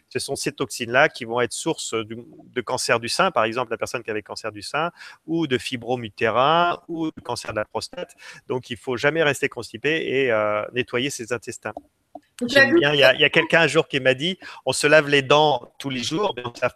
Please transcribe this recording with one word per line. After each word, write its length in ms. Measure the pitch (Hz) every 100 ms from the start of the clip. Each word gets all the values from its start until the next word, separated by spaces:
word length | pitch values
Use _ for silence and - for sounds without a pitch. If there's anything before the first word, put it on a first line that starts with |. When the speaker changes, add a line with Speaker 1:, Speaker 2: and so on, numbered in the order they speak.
| _
Speaker 1:
ce 100 | 127
sont 160 | -
ces 180 | 135 151
toxines-là 580 | 143 139 - 117 127 156
qui 160 | - 113
vont 160 | 120
être 100 | 120
source 420 | - 165 151 -
du, 220 | 113 110 117 113 - -
de 60 | 120
cancer 360 | 117 123 - 117
du 120 | 113
sein, 200 | - 185
par 140 | 123
exemple, 260 | 110 113 123
la 60 | 113
personne 260 | 107 127
qui 80 | 113
avait 120 | 107
cancer 280 | - 107 113
du 120 | 104
sein, 280 | - 143 170 - - - -
ou 200 | 165 156
de 120 | 123
fibromes 440 | - 123 113 127
utérins, 760 | 113 - 113 110 135 165 175 - -
ou 220 | 165 160
de 100 | -
cancer 300 | - 117 -
de 60 | 110
la 100 | 107
prostate. 500 | 110 - 262 - - - - -
Donc, 220 | 127 -
il 80 | 135
faut 180 | - 120
jamais 260 | 147 160
rester 280 | 151 127 139
constipé 400 | - 110 107 143
et, 420 | 160 - 127 135
euh, 300 | 110 107 107 -
nettoyer 380 | 123 123 123 139
ses 240 | - 113
intestins. 400 | 120 - - 110 - - _ _ - _ -
Speaker 2:
Donc, 120 | 240
la 80 | 269
Speaker 1:
J'aime 80 | 269
Speaker 2:
douche 80 | 339
Speaker 1:
bien, 120 | 147
il 60 | 147
y 20 |
a, 100 | 131
il 60 | 127
y 20 |
a 40 | 147
Speaker 2:
rectale. 40 |
Speaker 1:
quelqu'un 300 | 170 160 165
un 40 | 160
jour 220 | 156 156
qui 100 | 143
m'a 140 | 131
dit, « 240 | 131 170 190 - - 131
On 60 |
se 140 | 131 147
lave 220 | 156 143
les 140 | 143
dents 500 | 131 147 151 127 - _
tous 100 | 139
les 140 | 127
jours, 320 | 117 165 104 120
mais 60 |
on 60 | 123
ne 40 |
se 60 | -
lave 140 | 123